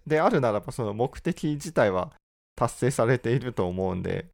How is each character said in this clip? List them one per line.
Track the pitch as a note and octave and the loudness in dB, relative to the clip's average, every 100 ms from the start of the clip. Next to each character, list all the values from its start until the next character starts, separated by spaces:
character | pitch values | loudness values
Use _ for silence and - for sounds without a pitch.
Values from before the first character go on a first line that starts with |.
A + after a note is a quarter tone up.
| D3 | -2
で | D#3 | 2
あ | G3 | 4
る | F3+ | 4
な | B2 | 2
ら | G#2 | 0
ば、 | C3+ | -4
そ | B2 | -4
の | G#2+ | -2
目 | G#2+ C3 - | 0 -2 -2
的 | E3 - D3+ | -4 -2 -2
自 | D3 E3 | -4 -2
体 | D#3 G#2+ | 2 2
は | F#2 F2+ - _ _ _ - | 2 -4 -10 _ _ _ -2
達 | A#2+ - | -2 0
成 | B2 | 0
さ | C3+ A#2 | 2 2
れ | B2+ | 2
て | A2+ | 2
い | B2+ | 0
る | B2 | -2
と | A2 F2+ | -2 -2
思 | F#2 F#2 | 0 -2
う | F#2 | -2
ん | |
で。 | F#2 F#2+ F3 | -4 -6 -8